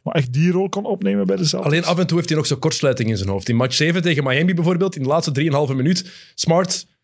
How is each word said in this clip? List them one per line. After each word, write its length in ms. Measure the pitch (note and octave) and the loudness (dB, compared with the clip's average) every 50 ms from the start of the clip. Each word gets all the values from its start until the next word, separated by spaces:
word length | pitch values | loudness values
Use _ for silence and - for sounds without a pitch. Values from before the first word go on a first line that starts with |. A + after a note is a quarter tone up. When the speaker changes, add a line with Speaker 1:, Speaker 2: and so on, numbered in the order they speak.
| - | -6
Speaker 1:
Maar 120 | - - | -2 0
echt 180 | D#3 C3 B2 B2 | 0 0 0 0
die 180 | D3 E3 F3+ | 0 2 2
rol 180 | F3 F#3 G3 F#3+ | 2 0 0 -2
kon 160 | - G3 G#3 | -4 -4 -4
opnemen 400 | - G3 F#3 G3 G3 G3 - G3 | -4 -4 -2 0 0 0 0 0
bij 80 | F#3 G3 | 0 0
de 100 | F#3 E3+ | 0 0
Celtics. 260 | D3+ - F#3+ - C#3+ | -2 -2 0 0 0
Speaker 2:
Alleen 140 | D3+ E3+ E3 | 0 0 0
af 140 | E3 F3 F3 | 0 0 0
en 80 | F3+ | 0
toe 100 | - D#3+ | 0 0
heeft 120 | F3 - - | 0 0 0
hij 80 | D#3 | 0
nog 100 | D#3 B2+ | -2 0
zo'n 120 | - C#3+ B2 | -2 -2 -2
kortsluiting 500 | - D#3 - - D3+ C#3 B2 - A2+ A2+ | -2 -2 -2 0 0 0 0 0 0 -2
in 80 | A2 | -2
zijn 120 | F#2+ F#2+ F#2+ | -2 -2 -2
hoofd. 200 | G2 G2+ - - | -4 -4 -2 0
In 60 | A#2 | 0
match 200 | A#2 B2+ B2+ B2+ | 2 2 2 0
zeven 260 | - D3+ E3 E3+ F#3 | 0 2 2 2 2
tegen 220 | E3 F3 D#3 D3 C#3+ | 2 0 0 0 0
Miami 300 | C3+ B2+ C#3+ E3+ F3+ F#3 | 0 2 2 2 2 2
bijvoorbeeld, 420 | E3+ D#3+ F3 F#3 E3+ G3 F#3+ - | 2 2 2 2 2 0 0 -2
in 60 | D3 | -2
de 60 | C3 | -2
laatste 240 | C3 D3+ E3 D#3+ D#3+ | 0 0 0 0 0
drieënhalve 420 | C3 C3+ D#3 E3 C#3 C#3+ D3+ B2+ C3+ | 0 0 0 0 2 0 0 0 0
minuut, 580 | C3 B2+ E3 F#3 F3 - - - - - - - | 0 2 2 0 0 -2 -8 -14 -20 -20 -14 -8
Smart... 520 | - - E3 E3 F3+ F#3+ F3+ - - - _ _ _ | -4 0 2 2 2 2 0 -4 -6 -6 _ _ _